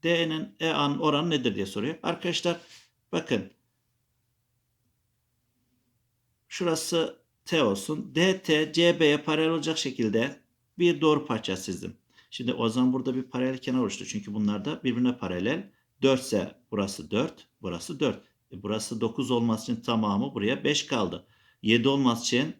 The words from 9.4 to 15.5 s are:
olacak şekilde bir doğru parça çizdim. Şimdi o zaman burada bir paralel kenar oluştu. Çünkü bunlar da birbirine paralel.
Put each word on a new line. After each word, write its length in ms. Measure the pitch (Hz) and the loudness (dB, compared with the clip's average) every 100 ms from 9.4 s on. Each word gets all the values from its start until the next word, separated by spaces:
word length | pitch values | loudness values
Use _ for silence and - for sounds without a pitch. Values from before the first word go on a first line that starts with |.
| 160 | 2
olacak 280 | 165 143 160 | 0 -2 -4
şekilde 640 | 143 127 110 110 127 143 _ _ _ - | -4 0 0 2 0 -4 _ _ _ 0
bir 220 | 175 156 | 2 4
doğru 240 | 156 151 143 | 4 4 2
parça 320 | 113 - 92 | -4 -2 -6
çizdim. 400 | - 90 95 - _ _ _ | -4 -8 -8 -14 _ _ _
Şimdi 240 | - 123 | -8 -4
o 160 | 127 117 | 0 0
zaman 240 | 113 127 | 2 2
burada 220 | 127 127 127 | 2 -2 -4
bir 80 | |
paralel 340 | 127 127 127 131 | -4 -2 -2 -2
kenar 220 | - 127 | -2 0
oluştu. 260 | 113 101 - | 0 -4 -8
Çünkü 280 | 107 101 | -8 -6
bunlar 320 | 104 104 104 104 | -2 0 0 -4
da 180 | 160 | -4
birbirine 340 | 131 120 123 123 | -2 0 0 0
paralel. 540 | 92 90 98 | -4 -2 -2